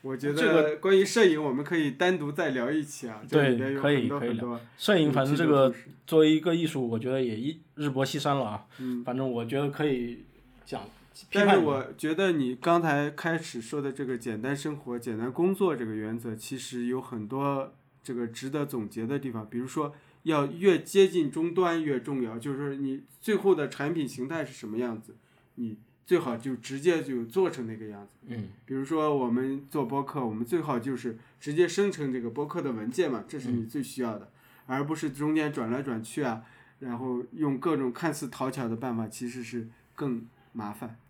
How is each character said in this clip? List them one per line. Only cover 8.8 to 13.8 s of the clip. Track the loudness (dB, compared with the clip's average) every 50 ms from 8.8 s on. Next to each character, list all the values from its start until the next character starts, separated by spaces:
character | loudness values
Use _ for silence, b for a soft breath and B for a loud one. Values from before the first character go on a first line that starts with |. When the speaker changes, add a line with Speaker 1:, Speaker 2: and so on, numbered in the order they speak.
| -6 -6 -4 -4 -4
Speaker 2:
反 | -4 -4
正 | -2 -2 -2
我 | -2 -2 -4
觉 | -2 -2 0
得 | 0 -2
可 | -2 0 0
以 | 0 0 0 -2 -6 -8 -12 -16 -20 _ -20 _ -20 -20 -20 -14
讲， | -10 -10 -10 -10 -12 -20 -20 -20 _ _ -20 -16 _
批 | 4
判 | 6 8
一 | 8
下。 | 8
Speaker 1:
但 | 8
是 | 6
我 | 4 2 0 -2 -6 -8
觉 | -6 -2 -2 0
得 | 2 2 2
你 | 4 2 0 0 -2
刚 | 0 2 4 4 4
才 | 4 4 2 2 0 -2
开 | -4 -4 -2 -2 -2
始 | -2 -4 -6 -8 -10
说 | -8 -6 -6 -4